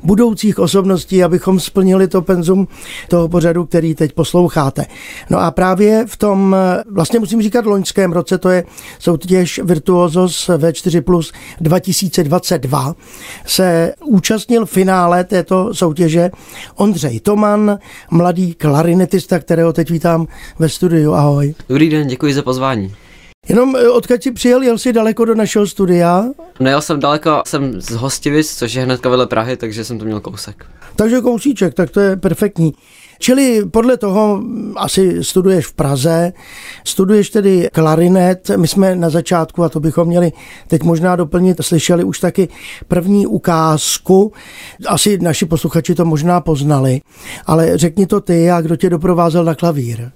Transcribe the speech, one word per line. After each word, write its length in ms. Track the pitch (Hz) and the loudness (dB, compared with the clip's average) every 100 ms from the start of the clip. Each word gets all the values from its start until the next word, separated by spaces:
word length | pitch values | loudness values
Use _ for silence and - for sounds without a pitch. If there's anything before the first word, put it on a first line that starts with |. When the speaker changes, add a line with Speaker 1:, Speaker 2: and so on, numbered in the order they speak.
Speaker 1:
budoucích 560 | 156 202 240 202 214 190 | 2 2 2 2 -2 0
osobností, 640 | 180 190 190 185 - 185 | 0 2 2 -2 0 2
abychom 360 | 175 175 - 190 | 2 0 0 -2
splnili 480 | - 202 185 190 185 | 0 0 2 2 2
to 140 | 185 | 0
penzum 460 | 165 185 170 190 185 - - - - | 0 -2 0 0 -2 -8 -16 -16 -2
toho 200 | 175 165 | 0 2
pořadu, 380 | 175 165 170 165 | 2 0 0 0
který 300 | 170 160 151 | -2 -2 -2
teď 180 | 156 | -2
posloucháte. 720 | - 165 175 175 165 139 - - - - - - | -2 0 2 2 0 -2 -4 -10 -12 -18 -18 -4
No 100 | 180 | 0
a 120 | 170 | 0
právě 540 | 156 185 185 208 220 226 | 0 0 4 4 2 0
v 100 | - | -2
tom, 380 | 208 196 196 190 185 185 226 | 0 2 2 2 2 -2 -4
vlastně 280 | 190 160 233 | -4 0 0
musím 220 | 202 226 | 0 0
říkat 240 | 208 240 214 | 0 0 0
loňském 460 | 202 185 - 190 | 0 0 -2 0
roce, 240 | 170 160 185 | -2 -2 -2
to 120 | 185 | 2
je 140 | 180 170 - - - | 0 -2 -16 -20 -6
soutěž 600 | - 170 175 185 175 - | -2 -2 0 0 0 -2
Virtuosos 880 | 180 170 185 180 175 170 185 - - 170 | -2 0 2 2 2 2 0 -2 -2 0
V 160 | 165 | 0
čtyři 280 | 160 185 165 | -2 -2 0
plus 300 | 170 175 156 - - - | 2 0 -2 -12 -20 -4
dva 180 | 156 180 | 0 0
tisíce 440 | 185 180 190 - | 0 -4 -2 -2
dvacet 380 | 151 175 - 165 | 0 -2 -2 -4
dva, 320 | 127 143 131 170 - - - - - | -2 -4 -4 -10 -16 -20 -18 -18 -6
se 480 | - 185 165 165 - 302 | 0 2 2 0 -4 0
účastnil 600 | 196 - 220 - 233 214 | 0 2 -4 0 0 0
v 60 | |
finále 520 | 190 190 185 175 180 | 0 2 2 2 2
této 500 | 180 185 165 185 190 | 0 -2 0 -2 -2
soutěže 580 | - 175 156 165 165 175 - - - - - | -2 -2 2 0 2 0 -4 -20 -20 -20 -2
Ondřej 440 | 202 170 139 113 | 0 0 -4 -2
Toman, 580 | - 208 208 208 208 202 - - - | -2 0 2 2 0 -2 -8 -20 -2
mladý 420 | 165 175 180 180 | 2 2 0 -4
klarinetista, 840 | 165 151 143 165 175 180 190 - 175 | -2 0 2 2 2 2 0 -2 -4
kterého 340 | - 165 165 | 0 0 2
teď 180 | 165 160 | 0 -2
vítám 360 | 165 170 165 165 - - - | 0 0 0 -2 -10 -20 -4
ve 100 | 160 | -2
studiu. 440 | - 180 165 151 | 0 0 2 2
Ahoj. 420 | 170 143 143 143 151 - | 2 2 2 -2 -4 -4
Speaker 2:
Dobrý 200 | 135 160 | 2 2
den, 180 | 151 143 | 2 -2
děkuji 260 | 127 147 | -2 -2
za 80 | 139 | 0
pozvání. 520 | 127 127 135 117 95 98 - - - _ - | -2 -2 -2 -2 -6 -10 -20 -20 -20 _ -2
Speaker 1:
Jenom, 260 | 214 262 262 | 0 2 2
eh, 140 | 240 | 2
odkud 340 | 240 - 247 | 2 0 -2
jsi 80 | 269 | -2
přijel, 300 | 240 247 247 | -2 2 4
jel 160 | 262 226 | 2 0
jsi 160 | 254 | 0
daleko 320 | 226 220 214 226 | 0 0 0 0
do 100 | 220 | 0
našeho 320 | 202 214 208 | 0 0 -2
studia? 560 | - 190 175 170 180 233 285 - - | 0 2 2 4 2 -2 -8 -18 -2
Speaker 2:
Nejel 220 | 131 139 | 0 0
jsem 180 | 151 147 | 0 -2
daleko, 420 | 143 151 165 147 - | 0 0 0 -2 -2
jsem 340 | 147 139 101 | -4 -4 -6
z 80 | - | -8
Hostivic, 680 | 113 135 - 147 151 151 - | -6 -6 -4 -2 0 -2 -4
což 160 | 117 | -6
je 100 | 127 | -2
hnedka 260 | 127 127 127 | -2 -2 0
vedle 180 | 127 120 | 0 0
Prahy, 300 | 110 117 127 | -2 -2 -4
takže 260 | 117 107 107 | -6 -8 -8
jsem 140 | 113 | -8
to 60 | 110 | -6
měl 140 | 104 | -8
kousek. 460 | - 92 - - - - - - | -8 -14 -16 -18 -20 -20 -10 -2
Speaker 1:
Takže 260 | 220 247 | 0 2
kousíček, 520 | 233 233 285 226 180 | 0 0 -2 0 -2
tak 160 | - 170 | 0 -2
to 100 | - | 0
je 160 | 202 190 | 0 0
perfektní. 580 | 190 165 208 170 165 - _ - - _ | -4 -2 -2 0 -2 -2 _ -20 -20 _
Čili 440 | - 262 269 220 196 | 0 2 4 2 0
podle 260 | 220 240 247 | 0 2 0
toho, 400 | 208 190 214 202 | 0 0 2 0
mm, 360 | - - - - | -4 -8 -8 -6
asi 460 | 190 - 190 170 | -2 2 2 0
studuješ 420 | - 190 185 185 - | -2 0 2 2 -2
v 60 | |
Praze, 600 | - 143 139 147 165 175 180 - - - - | -4 -2 0 0 0 -2 -6 -20 -20 -20 -14
studuješ 460 | - - 190 208 196 | -8 -2 2 2 2
tedy 400 | 220 196 185 175 | 0 2 2 0
klarinet. 800 | - 160 156 175 190 180 185 - 202 | 0 2 4 4 4 2 0 -2 0
My 120 | 160 | 0
jsme 280 | 196 190 180 | 2 2 2
na 140 | 170 | 0
začátku, 540 | 160 165 175 160 - | -2 0 -2 -2 -2
a 60 | 165 | -2
to 100 | 160 | 0
bychom 280 | 156 170 170 | -2 0 0
měli 240 | 175 170 - - - - | 2 0 -2 -20 -20 -4
teď 160 | 156 | 0
možná 320 | 165 165 180 180 | 0 0 0 0
doplnit, 420 | 160 175 185 175 | 0 2 2 0
slyšeli 420 | - 165 - 175 | 0 -2 2 0
už 160 | 185 - | 0 -2
taky 280 | 180 180 180 - - - - | -2 -2 -4 -6 -20 -18 -4
první 400 | 180 175 202 202 | -2 2 0 0
ukázku. 1080 | 208 - 165 160 151 - - - 190 208 - - - - - - | -2 0 0 2 0 -2 -6 2 2 2 -4 -20 -20 -20 -12 -4
Asi 300 | 185 214 196 | 0 0 0
naši 280 | 170 160 170 | 0 -2 -2
posluchači 500 | 160 170 165 - 175 | -2 -2 -2 -2 0
to 100 | 170 | 0
možná 360 | 156 170 180 | 0 0 0
poznali, 600 | 165 147 143 143 131 131 _ - - - - | 0 0 2 2 2 -2 _ -20 -18 -12 -2
ale 320 | 160 165 170 | 0 2 2
řekni 300 | 170 160 196 | 0 0 0
to 140 | 208 | 0
ty 300 | 196 170 170 | 2 2 4
a 100 | 175 | 2
kdo 140 | 160 165 | 0 -2
tě 140 | 185 | 0
doprovázel 540 | 175 185 170 170 170 | 0 0 2 2 2
na 120 | 165 160 | 0 0
klavír. 540 | 170 147 120 113 120 | -2 -2 -6 -8 -12